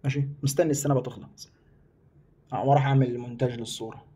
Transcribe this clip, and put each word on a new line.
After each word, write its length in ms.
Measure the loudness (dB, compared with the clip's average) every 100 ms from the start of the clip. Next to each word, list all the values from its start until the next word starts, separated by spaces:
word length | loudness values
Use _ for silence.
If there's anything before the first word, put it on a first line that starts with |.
ماشي؟ 240 | -2 -2 -2 -2
مستني 280 | -2 2 2
السنة 280 | 2 2 0
بتخلص. 520 | 0 -12 -18 -20 -20 _ _ _ _ _ _ _ _ _ _
آه، 140 | -2 4
وراح 200 | 4 6
أعمل 300 | 4 4 0
مونتاج 420 | -8 -4 -2 -2
للصورة. 460 | -10 -10 -10 -12 -20